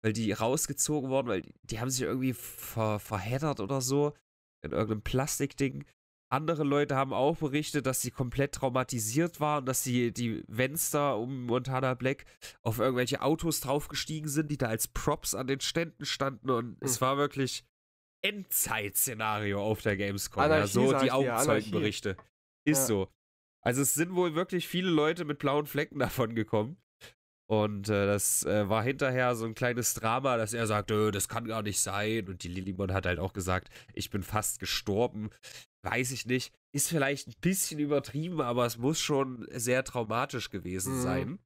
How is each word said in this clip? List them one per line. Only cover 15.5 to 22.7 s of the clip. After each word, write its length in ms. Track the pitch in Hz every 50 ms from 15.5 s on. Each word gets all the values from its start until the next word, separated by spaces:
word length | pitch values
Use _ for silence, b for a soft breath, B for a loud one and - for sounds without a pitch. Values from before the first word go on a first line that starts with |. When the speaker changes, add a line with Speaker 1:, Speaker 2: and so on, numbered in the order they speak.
| 135 139
Speaker 1:
Ständen 440 | - - - 165 170 165 - _ 147
standen 440 | - - - 139 139 127 107 - 131
und 280 | 127 117 117 120 98 -
es 140 | - 135 123
Speaker 2:
Hm. 40 | 113
Speaker 1:
war 160 | 131 131 139
wirklich 480 | 139 143 143 143 135 135 123 - - - _ _ _ _ _ _ _ _ _ _ _ -
Endzeit-Szenario 1400 | 196 202 208 185 _ - - - - - 110 104 104 - - - - 120 107 110 110 107 104 107 101 98 101
auf 200 | 101 110 110 -
der 160 | - 113 101
Gamescom. 460 | 95 101 101 101 98 - - - - 135
Speaker 2:
Anarchie, 160 | 151 156 -
Speaker 1:
Ja, 60 | -
so 240 | 101 101 120 127 135
Speaker 2:
sag 100 | 135 139
Speaker 1:
die 60 | 131
Speaker 2:
ich 60 | 127 127
dir, 220 | 135 139 123 117
Anarchie. 0 |
Speaker 1:
Augenzeugenberichte. 840 | 113 - - 110 107 107 107 101 107 101 107 104 - - 104 92 - - _ _ _ _ _ _ _ _
Ist 140 | 147